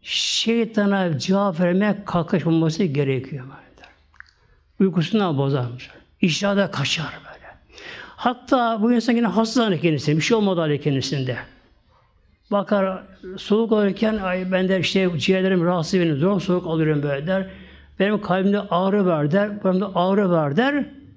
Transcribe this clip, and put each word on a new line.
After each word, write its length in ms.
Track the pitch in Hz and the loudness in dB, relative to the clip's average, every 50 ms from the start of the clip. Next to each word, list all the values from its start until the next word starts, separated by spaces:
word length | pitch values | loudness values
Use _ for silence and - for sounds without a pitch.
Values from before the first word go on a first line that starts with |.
şeytana 1160 | _ - - - - - - - - 220 226 233 226 226 226 214 202 202 202 196 185 175 160 131 | _ -8 -6 -4 -4 -4 -4 -2 -2 0 0 0 -2 -2 -2 0 0 2 2 0 0 0 -2 -4
cevap 420 | - - 190 196 202 202 170 156 | 0 0 0 2 2 0 0 0
vermeye 440 | 180 175 175 185 202 214 190 202 - | 0 2 2 2 2 0 0 -2 -6
kalkışmaması 800 | - - 175 160 165 - 165 135 165 160 165 165 160 156 - 208 | -4 -2 -2 -2 0 -2 -2 0 2 2 2 2 2 0 0 -2
gerekiyor. 600 | 165 135 143 143 139 135 131 123 - - 135 127 135 - - - - _ - - - _ _ _ _ _ _ - _ _ _ _ _ _ _ _ _ _ _ | 0 0 0 0 0 0 -2 -4 -8 -12 -12 -12 -14 -20 -20 -20 -20 _ -20 -20 -20 _ _ _ _ _ _ -20 _ _ _ _ _ _ _ _ _ _ _
Uykusunu 580 | 196 190 160 180 156 - - 220 202 180 151 135 | 2 2 2 0 -2 0 0 0 0 2 0 0
bozarmış. 520 | 139 139 135 135 123 117 120 123 - - - - _ _ _ _ | 0 0 0 -2 -2 -4 -8 -12 -16 -20 -20 -20 _ _ _ _
İştahda 500 | - 180 151 - 202 202 202 196 196 175 | 0 0 0 0 -2 0 0 0 0 0
kaçar 480 | 190 - 143 123 - 165 156 - - - - | -2 -4 -4 -2 -4 -4 -6 -8 -10 -14 -18
böyle. 220 | - - - - - - - _ _ - - - - - - | -20 -20 -20 -20 -20 -20 -20 _ _ -20 -20 -18 -18 -16 -16
Hatta 800 | - - - - - 247 254 254 - - - 254 240 233 233 220 | -18 -20 -16 -2 -2 -2 -2 -2 -2 0 2 2 2 0 0 0
bu 100 | 208 233 | 2 2
insan 200 | 240 233 226 - | 2 2 2 2
yine 140 | 240 233 240 | 0 2 0
hasta 380 | 208 175 208 226 220 - 262 226 | 0 2 0 0 2 2 0 2
hali 160 | 208 185 147 | 2 0 2
kendisinde, 360 | 165 170 156 139 - 151 151 | 2 0 0 0 0 0 0
bir 60 | 160 | 0
şey 140 | 156 - 233 | 2 2 2
olmadı 240 | 220 208 196 190 170 | 2 2 2 0 0
hali 200 | 165 156 147 139 | 0 0 -2 0
kendisinde. 580 | 147 151 139 135 123 - 151 139 131 123 120 110 - - - _ _ _ _ _ _ _ _ _ _ _ _ _ _ _ _ _ _ _ | 0 -2 -2 0 -2 -4 -4 -4 -4 -4 -6 -8 -10 -16 -20 _ _ _ _ _ _ _ _ _ _ _ _ _ _ _ _ _ _ _
Bakar, 540 | 202 202 190 - 214 202 196 190 190 180 - - - - - 185 185 | -2 -2 0 0 0 0 0 -2 -4 -8 -12 -18 -20 -20 -18 -16 -14
soğuk 360 | 190 - - 202 214 226 220 | -14 -2 0 2 2 2 2
alırken, 440 | 220 214 208 196 185 - 226 220 220 | 2 2 2 0 0 0 0 0 0
"Ay, 360 | 214 190 185 180 185 185 185 | 0 -2 -2 -2 -2 -2 0
ben 160 | 185 185 185 185 | 0 0 2 2
de 120 | 190 190 | 2 0
işte 300 | 165 - - 190 190 180 175 151 | 0 0 0 2 0 2 0 0
ciğerlerim 460 | 120 - 190 185 185 190 190 180 165 | 2 2 2 2 2 2 2 2 2
rahatsız, 360 | 175 180 175 156 - - 185 | 2 2 0 -2 0 2 2
benim 160 | 175 165 151 | 2 2 2
zor 240 | 135 151 190 208 185 | 2 2 2 2 0
soğuk 260 | - - 180 180 175 | 0 0 0 0 0
alıyorum." 360 | 170 165 160 160 156 156 147 | -2 0 0 2 2 2 0
böyle 240 | 139 147 139 139 151 | 0 -2 -4 -4 -2
der. 240 | 175 190 196 190 190 - - - - - - - - - - | -2 -2 -2 -2 -6 -10 -18 -20 -20 -20 -20 -20 -20 -2 0
"Benim 220 | 185 202 214 202 | 0 2 2 -2
kalbimde 400 | 208 - 175 190 190 196 202 202 | 0 0 0 2 2 2 2 0
ağrı 460 | 196 196 170 175 185 196 196 208 196 | -2 0 0 0 2 2 2 2 2
var." 240 | 180 165 151 147 151 | 2 2 2 2 2
der, 320 | 151 196 208 214 208 208 | 2 2 0 0 -4 -2
"Buramda 340 | - 185 185 185 202 196 - | 0 0 0 2 -2 -2 0
ağrı 340 | 165 180 185 196 202 208 185 | 0 2 2 2 2 2 2
var." 260 | 175 165 151 143 143 | 2 2 2 2 2
der. 300 | 160 240 277 285 294 247 - - - - - - | 2 2 2 0 -2 -4 -6 -10 -20 -20 -20 -20